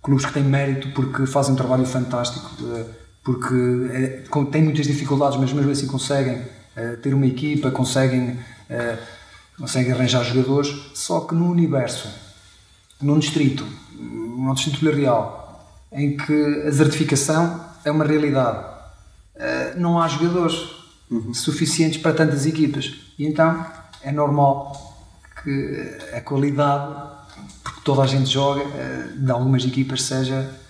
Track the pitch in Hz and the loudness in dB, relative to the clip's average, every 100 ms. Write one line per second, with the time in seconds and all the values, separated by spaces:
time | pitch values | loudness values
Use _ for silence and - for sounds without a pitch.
0 | - 135 - 143 139 139 139 135 135 139 | 4 2 2 0 2 2 2 -2 -4 -2
1 | 131 - 131 143 139 127 127 127 127 131 | -2 0 0 2 2 2 2 2 2 0
2 | 123 123 120 - - - 120 117 113 - | -2 -2 -4 -6 -12 -10 -8 -8 -10 -14
3 | - _ - 123 123 127 123 123 127 127 | -20 _ -4 -2 0 0 2 0 -2 -2
4 | 131 - - 147 143 156 156 147 135 143 | -4 -4 -4 -2 2 2 2 2 0 -2
5 | 135 139 143 127 127 143 139 139 131 131 | 0 2 2 2 0 2 2 0 -2 -4
6 | - 139 127 120 - - - - 117 117 | 0 0 0 -4 -10 -16 -18 -10 -8 -4
7 | 135 135 131 123 147 147 151 139 127 131 | 0 4 2 2 -2 0 0 0 0 2
8 | 131 127 123 123 - - - 120 120 113 | 4 2 0 -4 -12 -20 -10 -6 -4 -6
9 | - - - - _ - 127 131 123 123 | -10 -20 -20 -20 _ -12 -4 0 2 2
10 | 123 127 117 127 123 139 143 - - - | 2 2 2 2 2 2 0 -6 -12 -10
11 | - 170 - 165 175 170 160 135 117 - | -2 -2 0 0 2 4 4 2 -2 -6
12 | 107 92 - - - - _ _ _ - | -10 -14 -18 -20 -20 -20 _ _ _ -2
13 | 139 151 151 156 135 - 104 - - - | 2 4 4 2 2 2 -8 -14 -18 -16
14 | 117 113 113 123 131 131 156 139 156 143 | -12 -10 -8 -4 -2 0 -2 0 2 2
15 | 139 117 - - - - - - - 139 | 2 2 0 -10 -18 -20 -20 -20 -14 -2
16 | 143 143 - 151 147 147 151 139 147 - | -2 -2 0 2 2 0 0 4 4 4
17 | 156 135 - 160 170 - - - 151 156 | 0 2 2 2 2 -2 -12 -6 -2 2
18 | 151 151 147 135 123 98 - - - - | 2 2 2 2 0 -2 -10 -16 -20 -20
19 | - - - - 127 131 - 175 170 170 | -20 -20 -20 -10 -6 -4 -4 -2 2 2
20 | 165 143 170 180 165 - - - - - | 2 2 2 2 0 -2 -8 -16 -20 -20
21 | _ 117 110 117 - 147 170 - 160 - | _ -6 -4 -4 -4 0 0 2 2 2
22 | 165 147 156 139 151 156 143 - - - | 0 4 2 4 0 2 0 0 -6 -12
23 | - - 147 151 160 165 - - - - | -18 -6 -4 2 2 2 -6 -14 -20 -12
24 | 139 147 147 143 139 139 - - - - | -4 0 2 4 4 4 -4 -14 -18 -20
25 | - - - - - 139 143 - - - | -20 -20 -20 -10 -4 -4 -4 -6 -8 -12
26 | - 120 - 139 143 135 147 143 143 - | -12 -12 -4 0 0 2 2 2 -4 -10
27 | - - - - - - - - - 139 | -14 -18 -20 -20 -20 -14 -14 -6 0 2
28 | 131 135 131 135 139 139 143 139 131 131 | 4 2 2 2 2 0 -4 -8 -8 -8
29 | 123 135 135 120 131 131 123 135 131 131 | -10 -2 0 2 2 2 2 0 -2 -2
30 | - 131 131 135 135 - | -2 -2 -2 -2 -6 -12